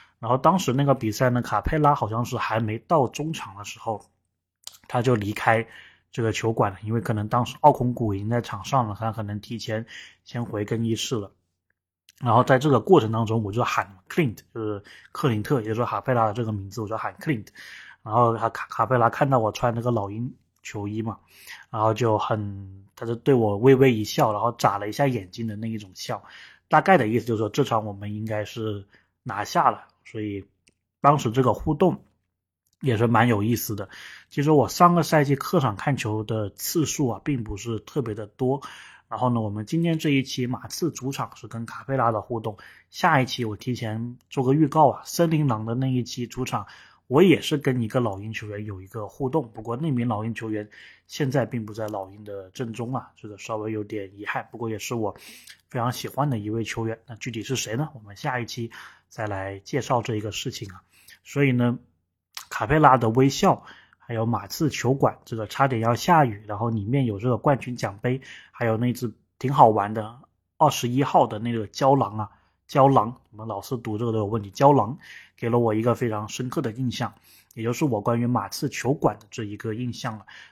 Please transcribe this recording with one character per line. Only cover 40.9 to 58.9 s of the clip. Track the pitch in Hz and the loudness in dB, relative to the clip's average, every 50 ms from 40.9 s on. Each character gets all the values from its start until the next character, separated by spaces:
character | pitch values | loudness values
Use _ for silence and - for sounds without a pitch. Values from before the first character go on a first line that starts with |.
主 | 135 - 123 139 | -4 -6 -8 -8
场 | 131 - 120 - - | -6 -6 -8 -10 -10
是 | - - | -16 -16
跟 | 107 117 113 117 | -12 -10 -10 -10
卡 | - - - - | -10 -12 -12 -8
佩 | - 135 | -4 -2
拉 | 131 117 117 | 0 2 2
的 | 110 104 | 0 0
互 | 98 - 120 113 | -4 -6 -6 -6
动， | 110 113 101 - - - - - _ _ | -6 -8 -10 -10 -16 -20 -20 -20 _ _
下 | - - - 170 156 131 | -6 0 2 4 4 4
一 | 127 | 2
期 | 123 - - 117 | 0 -2 -6 -6
我 | 107 104 | -6 -6
提 | - - 127 123 | -6 -6 -6 -6
前 | - 120 110 107 113 117 120 123 - _ - | -4 -4 -6 -6 -6 -6 -8 -10 -14 _ -8
做 | - 143 123 | -4 0 2
个 | 127 | 4
预 | 139 156 160 | 4 4 4
告 | 151 160 156 151 123 | 4 4 6 6 6
啊， | - - - | 4 2 -8
森 | - - - 170 160 | -6 0 0 2 2
林 | 165 151 151 | 2 2 2
狼 | 135 113 107 110 | 0 0 -2 -4
的 | 117 117 | -4 -4
那 | 127 135 131 | -2 -2 0
一 | 127 123 | 0 -2
期 | 117 - - 127 120 | -2 -4 -6 -10 -10
主 | 117 - 123 127 | -8 -6 -8 -6
场， | - 131 110 98 - - - - - _ _ _ | -6 -6 -8 -8 -10 -18 -20 -20 -20 _ _ _
我 | - 127 147 | 2 6 6
也 | 202 185 135 - | 8 8 6 4
是 | - - 156 | 2 -2 -2
跟 | 139 - 139 127 127 | -2 0 0 -2 -2
一 | 113 | -2
个 | 104 - 131 | -2 0 0
老 | 120 107 98 98 | 0 -2 -4 -6
鹰 | 104 110 | -10 -10
球 | 107 - 107 104 | -10 -10 -12 -12
员 | 101 104 107 | -12 -10 -10
有 | 107 98 92 | -10 -12 -12
一 | 95 92 | -14 -14
个 | - 113 104 | -12 -12 -12
互 | 98 - - 139 127 | -12 -8 -6 -4 -2
动， | 143 160 123 110 | -2 -2 -4 -4
不 | 110 113 | -12 -12
过 | 110 117 117 | -8 -8 -6
那 | 127 165 160 | -4 -2 -2
名 | 131 120 117 123 | 0 0 0 -2
老 | 107 101 110 | -2 -2 -4
鹰 | 117 110 | -6 -6
球 | - 113 110 | -6 -6 -6
员 | 107 104 107 107 - - - - - _ _ | -6 -6 -8 -10 -16 -20 -20 -20 -20 _ _
现 | - - - 151 131 | -12 -6 -4 -2 0
在 | 120 139 113 | 0 0 -2
并 | - - 117 107 | -2 -4 -6 -8
不 | 107 | -8
在 | 104 113 110 | -10 -8 -8
老 | 107 107 98 95 95 | -6 -6 -8 -10 -10
鹰 | 101 104 107 | -14 -18 -16
的 | 104 98 98 95 92 | -14 -14 -14 -14 -14
阵 | - - 127 113 | -12 -10 -10 -8
中 | 107 120 117 120 | -8 -8 -8 -6
啊， | 131 117 - - _ | -6 -8 -8 -12 _
这 | _ - 107 | _ -18 -18
个 | 104 98 | -16 -14
稍 | - - 113 | -10 -8 -6
微 | 107 107 110 | -6 -6 -6
有 | 107 107 104 | -6 -6 -8
点 | 104 110 104 98 95 101 | -8 -8 -10 -10 -12 -14
遗 | 101 104 | -14 -10
憾， | - - 131 - _ | -8 -8 -8 -8 _
不 | - 113 | -10 -8
过 | 117 113 | -6 -6
也 | 110 | -6
是 | 101 - - 127 | -6 -8 -6 -4
我 | 113 107 98 - - - - - - - - - _ _ _ | -4 -4 -4 -6 -8 -16 -20 -20 -20 -20 -20 -20 _ _ _
非 | - 123 | -4 -2
常 | 117 123 | -2 -2
喜 | 120 - - 104 | -2 -4 -8 -8
欢 | - - 147 147 | -2 -2 0 0
的 | 123 107 | 0 -2
一 | 101 107 | -2 -4
位 | 110 117 110 | -4 -4 -4
球 | - - 117 113 | -4 -4 -4 -4
员。 | 113 113 - _ | -4 -6 -8 _
那 | - 113 | -18 -16
具 | - - 123 | -12 -10 -10
体 | 110 113 98 | -8 -8 -6
是 | - 131 | -4 -4
谁 | 117 - 113 110 | -4 -4 -4 -4
呢？ | 123 127 - - | -4 -4 -6 -8
我 | 117 | -16
们 | 104 101 98 | -20 -20 -14
下 | - - 143 127 120 | -8 -6 -4 -4 -4
一 | 117 | -4
期 | - - 123 117 113 - - - - | -6 -8 -8 -8 -8 -10 -14 -20 -20